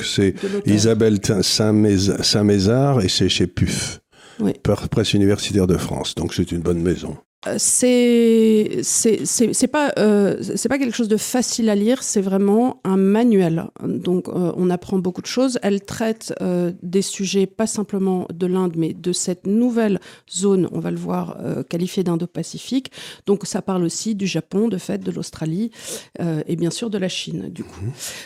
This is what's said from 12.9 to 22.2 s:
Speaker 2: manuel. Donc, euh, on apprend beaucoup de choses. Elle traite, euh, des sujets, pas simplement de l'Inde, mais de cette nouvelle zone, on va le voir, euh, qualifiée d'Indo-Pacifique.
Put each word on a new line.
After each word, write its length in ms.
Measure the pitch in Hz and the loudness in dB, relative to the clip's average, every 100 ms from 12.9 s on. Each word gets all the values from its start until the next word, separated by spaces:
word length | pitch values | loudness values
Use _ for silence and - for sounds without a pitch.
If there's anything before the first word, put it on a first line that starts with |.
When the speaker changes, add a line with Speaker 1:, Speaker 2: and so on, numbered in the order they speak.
| 190 | 2
Speaker 2:
manuel. 680 | 190 214 247 202 170 165 - - | 4 4 4 4 4 0 -4 -8
Donc, 440 | - - 180 180 - | -6 -4 -2 -2 -2
euh, 240 | 175 170 - | -2 -2 0
on 140 | 180 | 0
apprend 300 | 180 - 196 | -2 -2 -2
beaucoup 240 | 180 180 | -2 -4
de 40 | - | -4
choses. 300 | 240 262 240 | 0 0 0
Elle 180 | 202 202 | 0 -2
traite, 540 | - - 226 220 - - | -4 -4 -4 -4 -8 -6
euh, 300 | 185 180 175 180 | -2 0 -2 -4
des 180 | 175 190 | -2 0
sujets, 460 | 190 - 190 196 190 | 0 -4 -2 0 0
pas 180 | - 220 | -2 -4
simplement 600 | - 202 196 190 185 - | -2 -4 -2 0 0 -4
de 140 | 165 180 | -4 -2
l'Inde, 280 | 185 185 165 | 0 0 0
mais 160 | 160 | -2
de 180 | 180 180 | -2 -4
cette 360 | 180 - 175 190 | -4 -4 -4 -2
nouvelle 520 | 214 247 226 214 185 - - - | 0 2 2 0 0 -6 -20 -12
zone, 380 | 185 196 190 165 | -2 2 2 2
on 80 | - | -2
va 120 | 170 | -6
le 60 | 170 | -6
voir, 380 | 175 180 180 - | -4 -6 -6 -8
euh, 240 | - - | -6 -6
qualifiée 400 | 131 170 180 196 | -4 -4 -4 -2
d'Indo-Pacifique. 880 | 175 170 | 0 -2